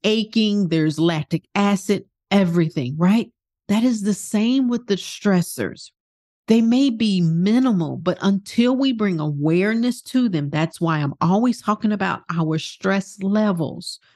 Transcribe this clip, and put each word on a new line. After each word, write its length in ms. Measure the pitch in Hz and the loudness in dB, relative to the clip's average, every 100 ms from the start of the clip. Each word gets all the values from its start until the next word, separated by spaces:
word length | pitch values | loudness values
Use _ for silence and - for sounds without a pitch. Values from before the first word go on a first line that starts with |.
aching, 680 | 214 220 220 226 214 202 175 | -2 -2 0 0 0 0 0
there's 280 | 160 156 151 | 0 0 0
lactic 480 | 170 156 - 165 - | 0 0 -2 -6 -4
acid, 520 | 202 202 202 - 202 - _ - | 0 2 0 0 -4 -6 _ -2
everything, 640 | 202 185 170 160 156 127 151 | 2 2 2 0 0 -4 0
right? 340 | 180 226 - _ _ _ - | 2 4 0 _ _ _ -2
That 160 | 208 | 0
is 180 | 247 220 | 2 0
the 140 | 202 190 | -2 -4
same 520 | - 214 226 269 247 | -2 0 2 2 2
with 200 | 240 240 | -2 -2
the 80 | 190 | -4
stressors. 960 | - - 208 185 165 - 95 - - _ _ _ _ _ - | -4 -4 0 2 0 -4 -6 -8 -18 _ _ _ _ _ 0
They 140 | 226 | 2
may 280 | 226 247 277 | 4 4 2
be 320 | 226 220 190 | 0 0 2
minimal, 760 | 165 165 190 240 262 190 151 131 | 2 2 2 2 2 0 -2 -4
but 200 | 175 - | -4 -2
until 540 | 196 196 - - 240 262 | 0 -2 -2 0 2 2
we 180 | 269 | 0
bring 260 | 226 208 165 | 0 -2 -2
awareness 840 | 151 143 151 170 202 226 247 240 | -2 -2 0 2 2 0 -2 -4
to 260 | - 262 240 | -4 0 0
them, 200 | 165 143 | 0 -2
that's 320 | 147 160 - | -2 -2 -2
why 160 | 165 156 | -2 0
I'm 160 | 143 - | -2 -2
always 400 | 165 196 247 233 | 0 2 2 -2
talking 300 | - 214 214 | -2 -2 -2
about 300 | 208 190 - - | -2 -2 -4 -6
our 260 | 170 156 156 | -4 -2 -2
stress 640 | - - 190 196 190 - | -6 -6 -2 -2 -4 -6
levels, 800 | 196 208 208 175 156 - - - _ | -2 0 0 0 -4 -6 -14 -16 _